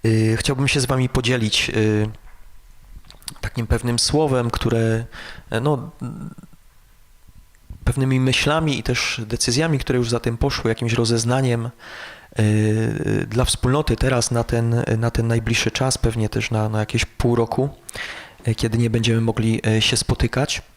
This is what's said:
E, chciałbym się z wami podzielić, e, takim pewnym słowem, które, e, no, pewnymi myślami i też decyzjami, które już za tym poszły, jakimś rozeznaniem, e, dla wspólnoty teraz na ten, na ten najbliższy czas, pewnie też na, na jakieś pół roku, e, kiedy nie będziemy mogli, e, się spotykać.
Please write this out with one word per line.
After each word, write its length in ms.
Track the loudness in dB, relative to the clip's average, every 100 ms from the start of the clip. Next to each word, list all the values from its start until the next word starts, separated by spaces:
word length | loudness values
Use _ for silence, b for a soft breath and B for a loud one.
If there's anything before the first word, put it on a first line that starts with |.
E, 40 | 4 4 4 2
chciałbym 320 | 0 0 0
się 120 | 0
z 60 | 0
wami 220 | 2 2
podzielić, 640 | 0 0 0 0 0 0
e, 20 | 2 2 2 0 -6 -20 -20 -20 -20 -20 -20 -20 -20 -20 -16 -16 -10
takim 260 | -8 -6 -2
pewnym 320 | 0 0 -2
słowem, 520 | 2 2 2 2 0
które, 540 | 0 0 2 2 0 -4 B B B B
e, 100 | -2
no, 300 | 0 -2 -4 -10 -10 -10 -12 -14 -20 -20 -20 -20 -20 -20 -20 -20 -20 -20 -20 -20 -20 -4
pewnymi 360 | -2 2 2 4
myślami 580 | 4 2 2 2 2 -2
i 40 |
też 380 | -2 -2 -2 -4 -6
decyzjami, 520 | -2 0 0 2 0
które 200 | 2 0
już 120 | 2
za 100 | 0
tym 160 | -2 0
poszły, 320 | -2 0 -2
jakimś 240 | -2 0
rozeznaniem, 760 | 0 2 2 2 0 2 0 -4
e, 760 | -10 -18 -16 -16 -18 -8 0 2 4 2 2 0 -2 0 0 0
dla 180 | 0
wspólnoty 520 | 0 0 2 2 2 2
teraz 340 | 2 2 0
na 140 | -2
ten, 400 | 0 0 2 0 0 0
na 120 | 0
ten 160 | 0 0
najbliższy 440 | 0 0 0 0
czas, 280 | 0 -2 0
pewnie 300 | 0 0 -2
też 220 | -2 -2
na, 180 | -2 0
na 120 | -2
jakieś 240 | -2 -2
pół 320 | -4 0 0 2
roku, 320 | 0 0 -2 -6 B B B B B B
e, 100 | -4
kiedy 240 | 0 0 0
nie 120 | 2
będziemy 300 | 2 2 2
mogli, 400 | 2 0 0 0 2
e, 160 | 2
się 140 | 2 0
spotykać. 680 | 0 0 0 0 -2 -4 -8